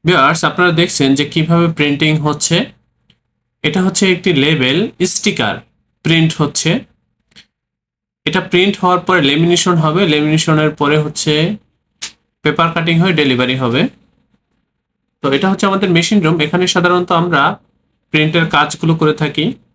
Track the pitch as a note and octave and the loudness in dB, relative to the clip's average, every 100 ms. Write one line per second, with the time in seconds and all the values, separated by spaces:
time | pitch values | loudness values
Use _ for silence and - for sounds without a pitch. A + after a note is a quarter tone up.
0 | D#3+ F3+ C3+ E3 D#3 B2+ F3+ E3 F3+ - | 2 4 4 2 -2 0 0 2 0 0
1 | C3+ C#3 D3 E3 D#3 E3+ E3+ E3 D3 C#3+ | 2 0 0 -2 0 2 0 0 -2 0
2 | D#3 D#3 D3+ C#3+ - E3+ C4+ _ _ _ | 0 0 -2 -2 0 -2 -2 _ _ _
3 | _ _ _ _ _ _ D3+ F3+ F#3 F#3 | _ _ _ _ _ _ -4 0 -2 0
4 | F#3+ F3 F#3+ D3 C#3+ D#3+ B2+ D3+ A3 _ | 0 0 0 0 2 0 0 0 -4 _
5 | F3 - G#3 - G#2+ E2 _ _ _ _ | -2 0 -2 -2 -4 -6 _ _ _ _
6 | D#3 E3 D#3+ - D3 - D#3+ A3+ - _ | -2 2 0 0 -4 -2 -2 -4 -6 _
7 | _ _ _ - _ _ _ _ _ _ | _ _ _ -20 _ _ _ _ _ _
8 | _ _ - F#3 F3+ F3+ G3 G3 F3+ F3+ | _ _ -4 -4 0 0 0 0 0 0
9 | F3 F3+ C#3 D3 E3+ F3 F#3 E3+ D#3 E3 | 0 0 2 2 2 2 2 0 0 0
10 | F#3+ D3+ D3+ D#3 D#3+ D#3 D#3 D3+ C#3+ D3+ | 0 0 0 0 0 0 0 -2 0 0
11 | D3+ - D#3 D3+ E3+ G#3 _ _ _ _ | -2 -4 -2 0 -2 -6 _ _ _ _
12 | - _ _ _ D3+ D#3+ E3 E3 E3 E3 | -18 _ _ _ -4 0 0 0 0 2
13 | F#3+ D#3+ C#3 B2 B2+ C3 B2+ B2+ A#3+ _ | 2 2 0 0 0 -2 -2 0 -2 _
14 | _ _ _ _ _ _ _ _ _ _ | _ _ _ _ _ _ _ _ _ _
15 | _ _ C#3 C3+ F#3+ F#3+ G3 F#3+ F#3+ E3+ | _ _ -2 0 0 0 0 0 0 0
16 | E3+ G#3 D#3+ E3+ D3+ F3+ F3+ F3+ F3 F3+ | 2 0 2 0 0 0 0 0 2 0
17 | F3+ E3+ F3 D3+ D3+ G#3 _ _ _ _ | 0 -2 0 0 0 -4 _ _ _ _
18 | _ D#3 D3+ E3 E3 E3 D3 - E3 D#3+ | _ -2 0 0 0 0 -2 -2 -2 0
19 | D#3 D3+ D3+ D3 E3+ - _ | 0 0 -4 -2 -4 -6 _